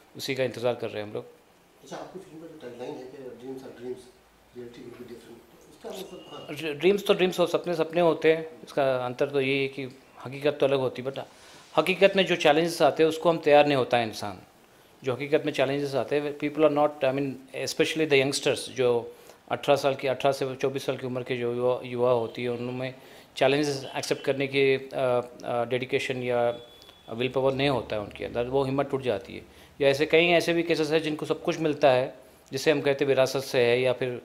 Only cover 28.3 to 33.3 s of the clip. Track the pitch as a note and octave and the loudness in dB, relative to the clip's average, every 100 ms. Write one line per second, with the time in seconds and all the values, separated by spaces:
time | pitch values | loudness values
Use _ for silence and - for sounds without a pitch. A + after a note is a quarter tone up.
28.3 | A2+ B2 C3+ C3 C#3 C#3+ C3+ B2+ G2 - | -4 -2 0 0 -2 -2 -2 -2 -2 -6
29.3 | F#2+ - - - - C#3 C3+ D3+ D#3+ F3 | -14 -16 -20 -20 2 2 4 4 4 6
30.3 | E3+ E3+ E3+ E3 D#3 D3+ D#3+ D#3 D3+ C#3+ | 4 4 0 0 0 2 0 0 -4 -4
31.3 | D3 F3 D3+ D#3+ C#3 C#3+ B2+ C#3 - - | -2 -2 -2 -2 4 4 4 0 -6 -20
32.3 | - _ C3 D#3 C#3+ C#3+ C#3 C#3 C3 C3 | -20 _ 0 2 2 2 2 2 4 4